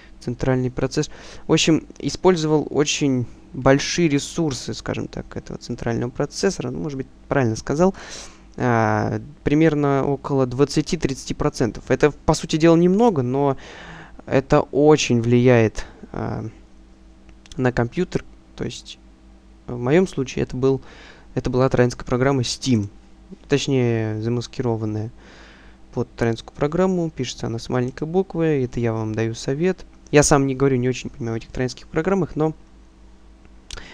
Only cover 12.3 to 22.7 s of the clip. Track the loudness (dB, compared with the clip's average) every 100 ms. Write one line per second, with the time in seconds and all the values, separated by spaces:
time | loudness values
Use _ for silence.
12.3 | -2 0 2 6 6 4 4 4 2 -2
13.3 | 0 0 -2 -8 -18 -18 -18 -18 -20 -2
14.3 | -2 2 2 2 2 6 6 4 0 4
15.3 | 4 6 6 4 0 -10 -14 -12 -8 -6
16.3 | -6 -8 -14 -20 -20 -20 -20 -20 -20 -20
17.3 | -20 -16 -2 0 0 -2 -2 -4 -4 -8
18.3 | -20 -20 -10 -10 -10 -18 -20 -20 -20 -20
19.3 | -20 -20 -20 -14 -6 2 2 2 -2 -6
20.3 | -4 -4 0 0 0 -4 -20 -20 -20 -8
21.3 | -6 -2 0 2 4 2 0 -4 0 2
22.3 | 0 -2 -4 0